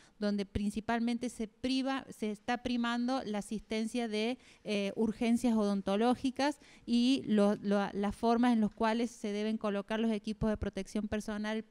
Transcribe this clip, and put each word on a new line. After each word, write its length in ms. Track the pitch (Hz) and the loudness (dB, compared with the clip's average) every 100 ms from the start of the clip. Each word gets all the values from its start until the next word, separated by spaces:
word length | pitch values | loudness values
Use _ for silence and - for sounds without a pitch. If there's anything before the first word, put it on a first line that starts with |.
| - _ | -20 _
donde 280 | 208 208 196 | -2 -2 -2
principalmente 840 | 214 208 220 208 233 233 240 247 | -2 -2 -2 -2 0 0 -2 -4
se 220 | - 220 | -6 -8
priva, 560 | - 254 262 262 269 - | -6 -2 0 0 -4 -6
se 220 | - 214 | -6 -6
está 320 | 208 - 240 | -4 -4 -4
primando 580 | 247 247 233 240 240 262 - | -2 0 0 0 0 -2 -2
la 140 | 208 | -4
asistencia 680 | 196 214 - 220 220 247 233 | -4 -6 -4 -4 -2 -2 -2
de, 300 | 214 220 254 - - | -2 -2 -4 -10 -14
eh, 300 | - 208 196 - | -4 -2 -2 0
urgencias 640 | 226 202 233 233 247 220 | 0 2 2 4 4 4
odontológicas 1040 | 202 202 190 196 233 247 269 - 277 294 - - - | 2 0 0 2 2 2 0 0 0 -2 -10 -16 0
y 380 | 240 240 269 - | 2 4 2 4
lo-, 300 | 214 202 208 | 4 4 2
lo-, 280 | 202 202 202 | 0 0 0
las 240 | 196 202 208 | -2 -4 0
formas 380 | 226 233 247 | 2 4 4
en 80 | 233 | 4
las 100 | 208 | 2
cuales 400 | - 226 233 233 | 0 0 0 -2
se 220 | - 214 | -4 -6
deben 240 | 208 214 220 | -2 -2 -2
colocar 420 | 214 202 196 220 | -2 -2 -2 0
los 120 | 226 | 0
equipos 360 | 214 214 214 220 | 0 -4 -2 0
de 60 | 208 | 0
protección 540 | 202 196 190 214 208 | -4 -6 -6 -6 -4
personal, 560 | 214 208 208 214 220 214 | -4 -4 -6 -4 -4 -6